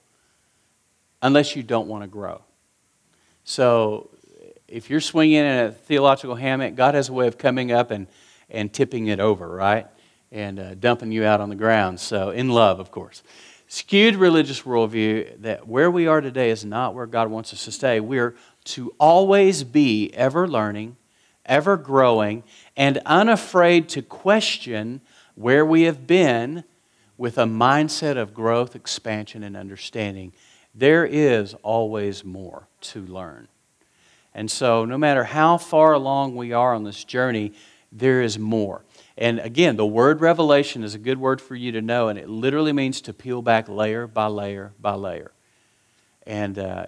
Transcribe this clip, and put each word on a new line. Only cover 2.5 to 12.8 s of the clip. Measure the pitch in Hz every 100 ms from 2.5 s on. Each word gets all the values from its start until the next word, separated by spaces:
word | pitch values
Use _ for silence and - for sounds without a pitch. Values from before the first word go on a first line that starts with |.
| _ _ _ _ _ _ _ _ _
So | - - 127 117 110 107 - _ _ 50 50 - _
if | 113 110
you're | 147
swinging | 151 165 156 151
in | 147 127 113
a |
theological | 117 - 143 139 135 131 120
hammock, | 135 131 127 123
God | 127
has | 143 131
a |
way | 127 123
of | -
coming | 139 127 123
up | 120 120
and, | 104 95 _ _ _ _
and | 110 104
tipping | - 135 120 110
it | 98
over, | 110 95 85
right? | 90 98 110 - _ _ _ _
And, | 110 101 98
uh, | 92
dumping | 95 120 120 113
you | 110
out | 107 104
on | 104
the | 101
ground. | 110 110 95 90
So | - 107 95
in | 101 131
love, | 117 107
of | 92